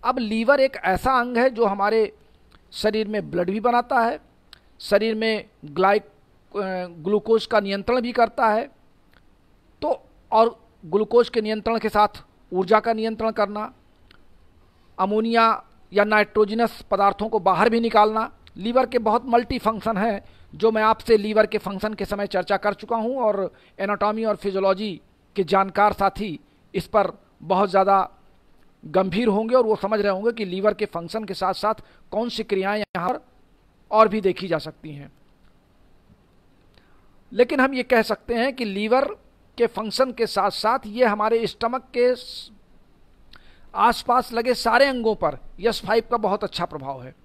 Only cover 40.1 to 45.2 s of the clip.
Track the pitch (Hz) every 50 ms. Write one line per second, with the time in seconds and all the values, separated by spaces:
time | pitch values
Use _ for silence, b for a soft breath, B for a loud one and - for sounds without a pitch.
40.1 | 240 - 226 208 - 202 190 202 - - - 214 240 269 - 208 208 240 254 226
41.1 | 202 208 214 220 233 233 226 185 - - 233 226 247 262 262 _ - 240 240 247
42.1 | 254 240 - - - - - - - - _ _ - - _ _ _ _ _ _
43.1 | - _ - - b b b b b b b b b 185 202 240 233 - - -
44.1 | 240 254 240 - 240 226 233 254 240 - - 233 220 247 269 277 269 247 226 220
45.1 | 214 -